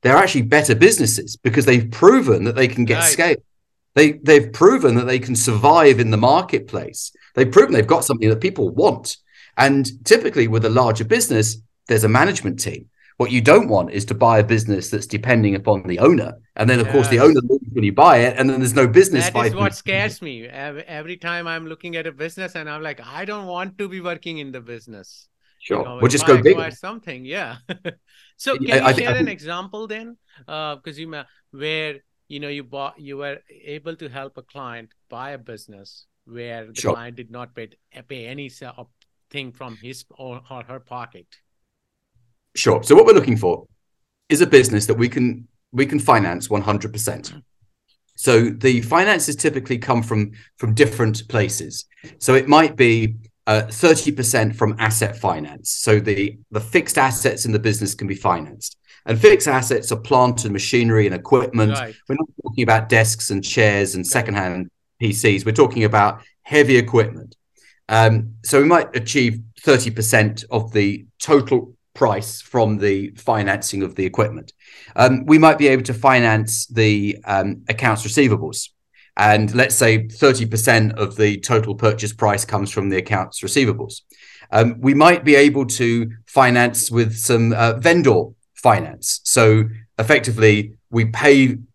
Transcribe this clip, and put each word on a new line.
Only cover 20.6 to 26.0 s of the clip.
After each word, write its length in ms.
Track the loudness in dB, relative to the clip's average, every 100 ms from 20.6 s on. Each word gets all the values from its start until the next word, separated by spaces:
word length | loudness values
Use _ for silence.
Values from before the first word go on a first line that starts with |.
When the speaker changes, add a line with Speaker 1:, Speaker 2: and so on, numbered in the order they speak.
| -16 -16
Speaker 2:
every 360 | -18 -18 -16 -14
time 320 | -10 -10 -10
I'm 200 | -12 -14
looking 280 | -16 -14 -12
at 120 | -12
a 40 |
business 440 | -12 -14 -12 -14 -14
and 120 | -14
I'm 140 | -12
like, 180 | -14 -14
"I 240 | -18 -16 -14
don't 200 | -14 -12
want 320 | -12 -12 -12
to 100 | -14
be 140 | -12
working 380 | -12 -12 -12 -14
in 120 | -14
the 80 | -18
business." 680 | -18 -20 _ -20 -20 -20 _ _ _ _
Speaker 1:
Sure. 180 | -8 -8
Speaker 2:
You 80 | -8
know, 100 |
Speaker 1:
We'll 80 | -2